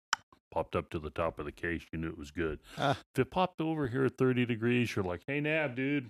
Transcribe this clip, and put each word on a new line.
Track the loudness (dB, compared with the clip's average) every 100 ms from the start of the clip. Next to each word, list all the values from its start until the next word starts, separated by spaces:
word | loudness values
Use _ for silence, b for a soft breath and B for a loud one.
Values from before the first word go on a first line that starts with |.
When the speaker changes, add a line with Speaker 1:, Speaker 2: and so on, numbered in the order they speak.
| _ -4 _ -20 _
Speaker 1:
popped | -4 0 -2
up | -2
to | -4
the | -4
top | -2 -2 -2
of |
the | -8
case, | -4 -2 -2 -4
you | -6
knew | -6
it | -6
was | -10
good. | -4 -4 -4 -10 -2
Speaker 2:
Ah. | 0 0 -2
Speaker 1:
If | 0
it | 0
popped | 2 0 0
over | -4 -2 -2
here | 2 0
at | 4
thirty | 4 4 2
degrees, | 2 2 2 2 0
you're |
like, | 0 -2 -2
"Hey, | -2
nav, | 0 0 0
dude, | 0 0 0